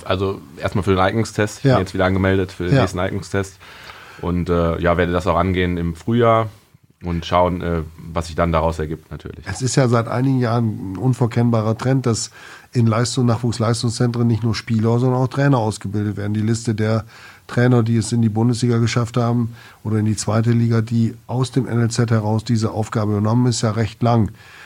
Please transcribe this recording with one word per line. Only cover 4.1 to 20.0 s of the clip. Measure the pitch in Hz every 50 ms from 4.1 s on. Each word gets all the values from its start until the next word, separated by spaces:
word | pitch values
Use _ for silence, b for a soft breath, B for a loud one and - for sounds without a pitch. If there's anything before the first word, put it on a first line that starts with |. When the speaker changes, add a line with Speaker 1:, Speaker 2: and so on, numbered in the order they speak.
| B B
Speaker 1:
Und, | - 87 87 87 85 85
äh, | 87 85 85 82 82 90
ja, | 87 87 85 85
werde | 87 85
das | 87 87 85
auch | 95 82
angehen | 82 87 95 90 90 90 90 87 85
im | 85 85 85
Frühjahr | - - - 113 120 117 117 113 113 113 107 b b b b b b _ _ _ _
und | - 87 85 85 82
schauen, | - 87 87 90 90 90 87
äh, | 85 85 85 82 78 80 - - - 82
was | 80 82 82
sich | - 78
dann | 80 85 85
daraus | 80 80 80 82 78 78
ergibt | 78 76 80 76 - -
natürlich. | 76 71 - - - - 78
Speaker 2:
Es | 95 92 -
ist | 131 120 -
ja | 147 135 117
seit | 120 117 117 117
einigen | - 120 131 139 131 127
Jahren | 123 113 117 120 117 110 107 107 95 95
ein | 95 87
unverkennbarer | 101 131 123 - 127 110 - 120 120 120 117 110 107 110 110 -
Trend, | - 131 135 135 123
dass | 123 113 - - - B B B B B B B B
in | B 127 117
Leistung-, | 113 107 113 120 117 - 135 123
Nachwuchsleistungszentren | 120 113 110 - 120 107 - 110 113 117 113 - 120 110 - 123 120 117 120 120
nicht | 117 117 104
nur | 117 117 104
Spieler, | - - - 117 110 107 113 117 120
sondern | 127 131 127 127
auch | 127 120
Trainer | - 139 139 143 139
ausgebildet | 123 107 107 101 - - 95 104 107 104 107 98 104
werden. | 101 104 104
Die | 107
Liste | 107 110 117 113 - 120 110
der | 104 110 110 110 110 107 B B B B B B B B
Trainer, | B - 123 120 127 127 120
die | 113 117 117
es | 113 104 -
in | 117 117
die | 113 113
Bundesliga | 101 110 113 123 120 113 123 120 117
geschafft | 117 120 113 - 123 120 117 -
haben | 123 120 117 120 120 117 113 117 B B B B B B
oder | 110 110
in | 107